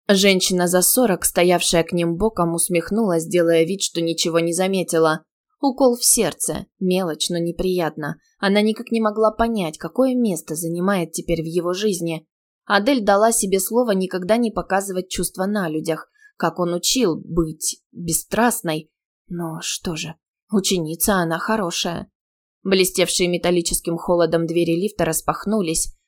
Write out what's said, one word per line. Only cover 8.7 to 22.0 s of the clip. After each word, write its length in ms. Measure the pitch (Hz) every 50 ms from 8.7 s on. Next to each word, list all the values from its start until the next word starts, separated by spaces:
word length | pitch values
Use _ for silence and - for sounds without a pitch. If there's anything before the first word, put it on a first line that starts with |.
| 214 - 226 -
не 100 | 233 226
могла 300 | 220 214 208 220 220 214
понять, 480 | 220 - 233 233 226 208 175 151 156 -
какое 340 | - 160 - - 262 262 254
место 400 | 247 240 208 175 160 - - 156
занимает 580 | 165 175 165 170 175 180 196 202 180 165 160
теперь 300 | - - - - 170 165
в 40 | 156
его 280 | 165 165 175 165 175 180
жизни. 540 | 190 214 214 185 175 170 165 160 156 - _ _ _ _ _ _ _ _
Адель 380 | - 208 202 208 269 285 247 202
дала 280 | 208 196 196 220 233
себе 280 | 226 - 208 190 190 190
слово 320 | - - 220 240 254 233
никогда 460 | 196 185 185 180 - 180 180 185 220
не 140 | 240 240 214
показывать 580 | - 180 - - 185 196 196 202 180 185 - -
чувства 380 | - - 175 - - 190 190
на 220 | 202 208 208 185 160
людях, 380 | 156 156 151 160 156 156 - _ _ _ _ _ _
как 220 | - 180 165 165 -
он 160 | 175 175 175
учил 440 | 175 - - - 262 233 180 151 -
быть 640 | - - 165 170 165 156 156 - - - - - _ _
бесстрастной. 1000 | - - 175 165 160 - - - - 208 240 240 - - - 170 156 160 156 _ _ _ _ _ _ _ _
Но 300 | - 175 170 170 160 160 165
что 340 | - - - - - 185 160
же, 180 | 160 170 156 - _ _ _ _ _ _ _
ученица 640 | 214 196 190 - 196 175 156 156 170 165 - 220 196
она 240 | 185 170 165 160 170
хорошая. 720 | - - 220 220 190 170 170 - - 185 165 -